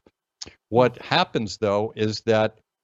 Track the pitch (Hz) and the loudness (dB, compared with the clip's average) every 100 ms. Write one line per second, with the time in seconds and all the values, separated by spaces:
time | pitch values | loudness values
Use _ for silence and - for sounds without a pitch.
0 | _ _ _ - - - - 113 123 - | _ _ _ -20 -20 -20 -2 2 2 0
1 | - 151 180 135 107 - 104 101 110 113 | -2 0 0 -2 -6 -4 -2 0 -2 -4
2 | 110 107 - 110 110 - _ _ | -4 -2 0 2 2 -4 _ _